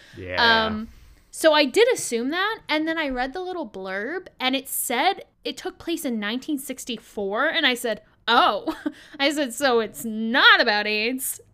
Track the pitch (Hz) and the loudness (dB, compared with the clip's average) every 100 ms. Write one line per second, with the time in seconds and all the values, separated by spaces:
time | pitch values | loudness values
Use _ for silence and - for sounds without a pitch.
0 | - - 92 90 233 226 220 214 226 - | -20 -14 -6 0 4 4 2 -4 -10 -16
1 | - - _ - 320 302 294 349 466 403 | -20 -20 _ 2 4 6 4 6 4 4
2 | - 226 247 339 403 453 - 302 320 330 | -2 -2 -2 -2 -2 -4 -2 -2 0 -2
3 | 294 247 262 359 359 359 240 190 190 190 | -2 -2 -4 -6 -6 -6 -8 -8 -8 -6
4 | 233 370 370 - 254 262 269 - - 240 | -6 -8 -10 -4 -2 -2 -4 -6 -2 0
5 | 339 392 - _ - 285 277 - - 330 | 0 -2 -8 _ -10 -8 -10 -10 -6 -4
6 | 285 226 208 247 285 285 - 277 - 226 | -4 -4 -4 -6 -4 -6 -6 -10 -10 -12
7 | - - 196 214 302 311 285 240 233 214 | -10 -8 -4 -2 0 0 0 0 -4 -6
8 | _ _ - 233 339 208 - - 302 - | _ _ 2 4 4 2 -4 -6 -8 -10
9 | - - 277 294 269 233 285 233 214 - | -14 -2 0 0 -4 0 2 2 0 -6
10 | 226 220 226 262 427 392 247 208 208 214 | -8 -4 0 6 8 8 6 2 0 -2
11 | 226 262 - - - | -2 -4 -6 -8 -8